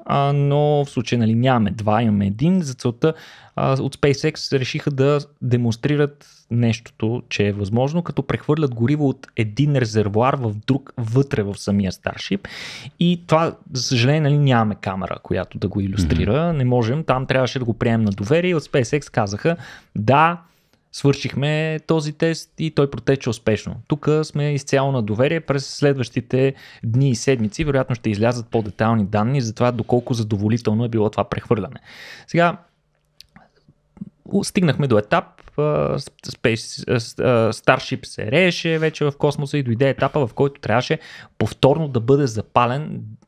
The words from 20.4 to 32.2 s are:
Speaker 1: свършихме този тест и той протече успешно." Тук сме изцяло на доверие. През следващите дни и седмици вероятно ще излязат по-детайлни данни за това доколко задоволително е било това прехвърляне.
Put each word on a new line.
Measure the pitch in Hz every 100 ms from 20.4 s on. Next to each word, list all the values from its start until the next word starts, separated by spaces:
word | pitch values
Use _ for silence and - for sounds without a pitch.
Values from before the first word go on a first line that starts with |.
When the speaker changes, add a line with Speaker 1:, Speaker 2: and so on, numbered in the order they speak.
| - _ _ _ _
Speaker 1:
свършихме | - 139 135 123 - 147 156 160 156 -
този | 160 151
тест | 151 165 156 - -
и | 160
той | 143 139
протече | 120 - 135 123
успешно." | 107 110 104 - 113 -
Тук | 151 147 151
сме | 156 147 147
изцяло | 143 - 135 139
на | 131
доверие. | 107 104 143 165
През | 151 135 -
следващите | - 143 139 117 131 - 127 135 - - -
дни | 117 123 139
и |
седмици | 113 - 131 107 -
вероятно | 151 135 131
ще | 120 110
излязат | 101 117 123 113
по-детайлни | 117 104 - 110 113
данни | 98 107 113 143
за | 113
това | 107 123
доколко | 120 - 123 -
задоволително | 117 107 101 107 117 113 110
е | 120
било | 113 104
това | -
прехвърляне. | - - - 107 90 - - - - -